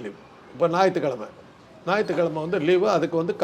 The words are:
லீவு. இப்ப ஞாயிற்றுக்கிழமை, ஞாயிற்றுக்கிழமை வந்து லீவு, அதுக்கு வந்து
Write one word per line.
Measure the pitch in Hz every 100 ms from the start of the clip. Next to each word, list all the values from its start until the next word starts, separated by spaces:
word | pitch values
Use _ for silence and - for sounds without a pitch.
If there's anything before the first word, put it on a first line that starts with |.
| 107
லீவு. | - - - -
இப்ப | 127 165 170
ஞாயிற்றுக்கிழமை, | 190 170 143 123 104 - - - - - -
ஞாயிற்றுக்கிழமை | 202 202 165 165 156 160
வந்து | 190 147
லீவு, | 180 214 175
அதுக்கு | 156 160
வந்து | 175 -